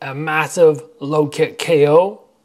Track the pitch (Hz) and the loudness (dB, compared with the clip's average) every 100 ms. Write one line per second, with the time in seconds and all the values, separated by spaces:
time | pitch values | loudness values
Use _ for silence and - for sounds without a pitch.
0 | 135 139 156 156 156 180 156 143 - - | -14 -10 -6 -4 -4 2 2 2 -8 -14
1 | 139 151 147 - 156 - - 156 147 160 | -4 -2 -2 -2 -4 -4 -2 2 4 4
2 | 196 220 _ _ | 2 -6 _ _